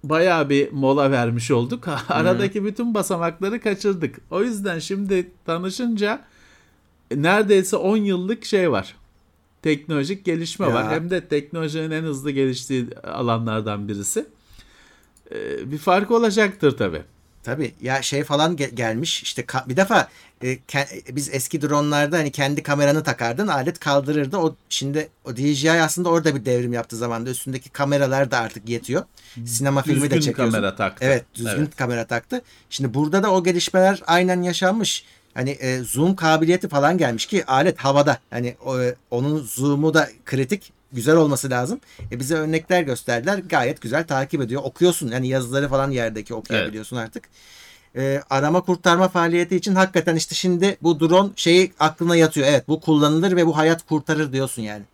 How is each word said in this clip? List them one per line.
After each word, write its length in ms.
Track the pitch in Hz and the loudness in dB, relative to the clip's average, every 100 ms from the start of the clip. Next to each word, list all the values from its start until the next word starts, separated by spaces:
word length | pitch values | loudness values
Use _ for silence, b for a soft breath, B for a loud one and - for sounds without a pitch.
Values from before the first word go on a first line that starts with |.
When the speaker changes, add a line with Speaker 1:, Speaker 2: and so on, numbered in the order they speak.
Speaker 1:
Bayağı 440 | 139 156 180 165 139 | 0 2 4 4 4
bir 240 | 139 143 | 2 2
mola 380 | 143 135 143 139 | 0 2 4 4
vermiş 400 | 135 117 117 117 | 2 2 -2 2
olduk. 380 | 123 123 139 - 143 | 0 2 -4 -6 -8
<laughs> 100 | - | -2
Aradaki 520 | - - - 196 208 | 0 2 2 0 -2
Speaker 2:
Hı. 40 | |
Speaker 1:
bütün 300 | 202 202 240 | -4 -2 -2
basamakları 640 | 214 180 175 170 170 190 233 | 0 0 0 -2 -2 -4 -2
kaçırdık. 600 | 226 196 208 185 147 - _ | -2 -2 -2 0 -4 -6 _
O 120 | 175 | -2
yüzden 360 | 240 214 196 165 | -2 -2 -4 -6
şimdi 520 | - 196 202 190 180 - - | -6 -6 0 -2 -2 -10 -6
tanışınca, 800 | 165 185 190 240 214 208 240 b b b b b b b _ _ | -4 -4 -4 -4 0 -2 -2 b b b b b b b _ _
e, 120 | 135 | 0
neredeyse 540 | 160 202 202 202 185 202 | 2 2 4 4 4 0
on 200 | 190 220 | 2 2
yıllık 480 | 202 180 185 226 | 0 -2 -2 -6
şey 260 | - 202 175 | -2 2 2
var. 260 | 107 95 - _ _ _ _ _ _ | 0 -4 -16 _ _ _ _ _ _
Teknolojik 640 | 156 147 - 151 139 196 | -2 -2 -2 -4 -2 -4
gelişme 420 | - 175 165 - 175 | -4 -4 -4 -2 0
Speaker 2:
Ya. 80 | |
Speaker 1:
var. 180 | 120 110 | 0 0
Hem 180 | 117 170 | -4 -2
de 180 | 180 170 | -4 -2
teknolojinin 600 | 147 143 165 160 160 156 | -4 -4 -6 -6 -4 -4
en 120 | 156 | -4
hızlı 280 | 160 139 143 | -4 -6 -4
geliştiği 560 | 139 135 127 - 131 120 - | 0 0 -2 -4 -4 -4 -10
alanlardan 840 | - - 120 113 113 110 107 104 101 | -10 -4 -2 -2 -2 -4 -4 -6 -6
birisi. 380 | 101 98 220 311 _ b b b b b b b _ - | -6 -4 -6 -8 _ b b b b b b b _ -14
E, 360 | - 55 67 113 | -12 -8 -8 -8
bir 60 | 147 | -4
fark 320 | 196 185 208 | 2 2 4
olacaktır 680 | 233 226 202 202 190 147 127 | 2 4 4 2 4 2 2
tabii. 260 | 101 78 - _ _ _ | -2 -2 -12 _ _ _
Speaker 2:
Tabii. 320 | - 135 127 - | -8 -6 -6 -6
Ya 220 | 123 135 | -4 -4
şey 220 | - 139 | -2 -4
falan 320 | 143 143 156 170 | -2 0 0 0
ge-, 180 | 135 | -6
gelmiş. 480 | 117 117 110 160 - | -2 -4 -2 -4 -6
İşte 200 | - - | -6 -8
ka-, 260 | 120 131 127 | -6 -6 -2
bir 80 | 135 | 0
defa, 320 | 190 214 - B B _ | 4 2 2 B B _
e, 140 | 127 127 | -6 -6
ke-, 600 | - 143 139 95 - 127 | -4 -4 -4 -8 -8 -8
biz 120 | 135 | -4
eski 300 | 135 - 160 | -6 -4 -4
dronlarda 560 | 143 147 147 147 147 170 | 0 0 2 0 2 0
hani 140 | 147 | -2
kendi 300 | 135 139 143 | -2 -2 -2
kameranı 400 | 147 143 143 156 | -2 0 2 2
takardın, 460 | 156 123 117 123 208 | -2 -4 -4 -2 -2
alet 300 | 143 135 175 | -2 -2 -4
kaldırırdı. 580 | 156 143 139 151 139 185 | 0 0 2 -2 -2 -2
O, 200 | 160 - _ | -2 -4 _
şimdi 400 | - 139 147 156 _ | -6 -4 -4 -6 _
o 120 | - 117 | -12 -2
D 180 | 143 | 0
J 140 | 143 156 | 2 2
I 20 | |
aslında 380 | 165 156 - 175 | 4 2 0 2
orada 260 | 165 156 | 2 2
bir 100 | 139 | -2
devrim 280 | 127 123 123 | 0 0 0
yaptı 240 | 120 - 113 | -4 -6 -6
zamanında. 340 | 120 117 120 | -6 -4 -6
Üstündeki 400 | 123 - 131 - | -8 -8 -10 -12
kameralar 600 | - 143 143 135 135 135 | -4 0 2 2 2 0
da 80 | 123 | 0
artık 300 | 110 110 107 | -4 -8 -6
yetiyor. 360 | 117 - 143 247 B B | -6 -2 -4 -6 B B
Speaker 1:
Hmm. 120 | - 117 | -14 -8
Speaker 2:
Sinema 360 | 117 139 139 | -2 0 0
filmi 180 | 139 151 | 0 0
de 40 | |
Speaker 1:
Düzgün 160 | 143 165 | 2 2
Speaker 2:
çekiyorsun. 320 | 147 117 117 | 0 0 0
Speaker 1:
kamera 240 | 110 98 - | 0 -2 -2
taktı. 280 | 98 - | -4 0
Speaker 2:
Evet, 200 | 127 127 - | 0 0 -2
düzgün 160 | - 117 | -8 -4
Speaker 1:
Evet. 260 | 104 151 - | -2 -4 -4
Speaker 2:
kamera 280 | 123 120 113 | -4 -4 -4
taktı. 360 | 117 - 247 b b b | -6 -4 -8 b b b
Şimdi 240 | - 135 | -6 -4
burada 280 | 127 151 190 | 0 0 2
da 100 | 208 | 2
o 120 | 190 | 2
gelişmeler 580 | 180 175 - 190 190 196 - | 2 0 0 4 4 2 2
aynen 360 | 170 185 185 | 2 2 0
yaşanmış. 640 | 180 170 185 220 202 - b b b | 0 0 0 0 -2 -4 b b b
Hani, 160 | 120 127 | -6 -6
e, 280 | 143 131 127 | -4 -4 -4
zoom 380 | 117 123 170 185 | -4 0 2 2
kabiliyeti 520 | 165 156 160 180 - | 2 4 4 2 2
falan 300 | 143 143 180 | 2 2 2
gelmiş 280 | 135 113 - | 0 0 -2
ki 200 | 196 - | -2 2
alet 320 | 131 165 - | 2 2 2
havada. 400 | 135 139 147 139 _ | 2 4 4 0 _
Hani 260 | 123 120 - | -6 -6 -6
o, 160 | 127 127 | -6 -2
e, 140 | 123 123 _ | -2 -4 _
onun 280 | 120 139 151 | -2 -2 -2
zoom'u 560 | 113 - 139 143 156 | -4 -2 0 2 2
da 140 | 156 139 - | 2 0 -6
kritik, 480 | - 131 131 202 - _ _ | -6 -4 -2 -4 -6 _ _
güzel 240 | 127 117 165 | -4 4 4
olması 340 | 151 135 135 | 4 0 -2
lazım. 300 | 123 127 254 B B 110 | -2 -2 -6 B B -12
E, 80 | 123 | -8
bize 140 | 131 | -4
örnekler 480 | 160 156 160 - 180 | -2 0 -4 0 0
gösterdiler. 560 | 147 123 - 120 143 202 | 0 -4 -2 -2 -2 -4
Gayet 420 | 175 151 123 - | 0 0 0 -4
güzel 260 | 117 143 165 | -4 -4 -2
takip 340 | 135 139 156 | -2 -2 -4
ediyor. 220 | 120 123 | -4 -6
Okuyorsun. 460 | 131 - 175 170 127 | -8 2 2 2 -4
Yani 180 | 123 127 | -4 -2
yazıları 400 | 131 120 135 139 | -2 0 -2 0
falan 220 | 135 139 | 0 0
yerdeki 440 | 131 113 110 98 | -2 -4 -6 -10
okuyabiliyorsun 640 | 110 - 107 82 107 107 123 | -12 -4 -2 -2 -6 -8 -8
Speaker 1:
Evet. 100 | 110 | -8
Speaker 2:
artık. 180 | - _ B B B B B B 123 | -12 _ B B B B B B -4
E, 260 | 135 139 - | -2 -2 0
arama 300 | 151 147 175 | 0 2 2
kurtarma 480 | 180 175 180 175 185 | 0 0 2 4 4
faaliyeti 480 | 185 170 170 175 185 | 2 2 2 2 0
için 180 | 202 | 2
hakikaten 420 | 190 185 185 165 160 | 2 4 2 2 0
işte 180 | - | -2
şimdi 440 | - 185 175 196 - | -2 0 2 2 2
bu 180 | 165 156 | 0 2
drone 300 | 160 180 196 - | 6 6 4 0
şeyi 360 | - 180 185 - | 4 4 4 2
aklına 380 | - - 170 170 | 0 2 2 4
yatıyor. 300 | 160 151 135 | 4 4 4
Evet, 180 | 196 - | 2 2
bu 120 | 156 | -2
kullanılır 560 | 165 151 147 156 190 180 | 2 4 4 4 2 4
ve 100 | 170 | 2
bu 100 | 151 | 4
hayat 300 | 156 165 - | 2 2 0
kurtarır 460 | 156 - 156 147 | -4 0 -2 0
diyorsun 300 | 135 135 - | -2 -4 -6
yani. 220 | 107 104 101 | -8 -10 -16